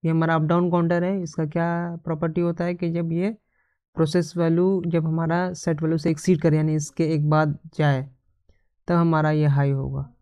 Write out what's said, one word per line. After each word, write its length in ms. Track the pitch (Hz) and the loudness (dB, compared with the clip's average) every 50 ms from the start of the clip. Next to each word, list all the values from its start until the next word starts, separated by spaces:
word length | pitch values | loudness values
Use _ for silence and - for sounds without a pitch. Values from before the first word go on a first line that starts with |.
| - | -2
ये 80 | 160 | 0
हमारा 240 | 160 165 160 165 165 | 0 0 2 2 2
अप 60 | 160 156 | 0 2
down 260 | 156 170 175 175 180 | 2 2 2 2 2
counter 320 | 170 175 170 170 175 170 175 | 2 2 2 2 2 0 0
है, 180 | 180 196 196 | 0 -2 -4
इसका 240 | 180 160 - - 160 151 | -6 -8 -4 -4 -6 -4
क्या 180 | 156 170 170 170 170 170 170 175 170 170 - | -2 -2 -2 -2 -2 -4 -4 -6 -8 -10 -6
property 360 | - 165 156 165 165 156 175 | -6 -4 -2 -2 -2 -2 0
होता 220 | 175 170 170 170 175 | -2 -2 -2 -2 -4
है 120 | 175 180 | -6 -4
कि 140 | 175 180 170 | -4 -4 -4
जब 200 | 165 170 170 165 160 | -2 -2 -2 -2 -2
ये 160 | 165 180 202 226 - _ _ _ _ _ _ _ _ _ _ _ - | -2 -2 -2 -4 -8 _ _ _ _ _ _ _ _ _ _ _ -2
process 360 | 160 151 156 180 170 160 - 170 | -2 2 2 0 -2 0 -2 -2
value 440 | 170 165 165 170 180 190 196 185 170 175 | 0 2 2 2 2 2 2 0 -2 -2
जब 200 | 165 165 160 160 | -2 0 0 0
हमारा 340 | 160 165 165 160 165 175 180 180 180 | -2 -2 0 0 0 0 -2 -4 -6
set 260 | 170 - - 165 147 | -6 -4 -4 -2 0
value 160 | 160 160 160 160 | 0 0 0 0
से 120 | 151 170 | 0 -2
exceed 300 | 160 151 - - 185 156 | -4 -2 2 2 2 4
करे, 160 | - 170 151 156 | 4 2 2 4
यानी 180 | 156 156 156 | 2 2 0
इसके 300 | 156 151 - _ - 165 156 160 | -2 -4 -6 _ -4 -2 0 0
एक 160 | 151 147 151 | 0 2 2
बाद 280 | 156 151 156 151 143 - _ - _ | 2 2 2 2 -2 -6 _ -20 _
जाए, 260 | - 151 147 139 131 135 139 - _ _ _ _ _ _ _ _ _ _ _ _ _ _ - | 0 2 2 2 0 -2 -8 -14 _ _ _ _ _ _ _ _ _ _ _ _ _ _ 0
तब 80 | 175 | 2
हमारा 360 | 170 170 170 160 156 156 151 156 | 2 4 4 4 2 2 2 2
ये 140 | 151 151 147 | 2 2 4
हाई 220 | 139 139 143 139 | 4 4 2 2
होगा। 300 | 139 135 135 135 135 139 135 - _ _ | 0 0 -2 -4 -6 -6 -8 -8 _ _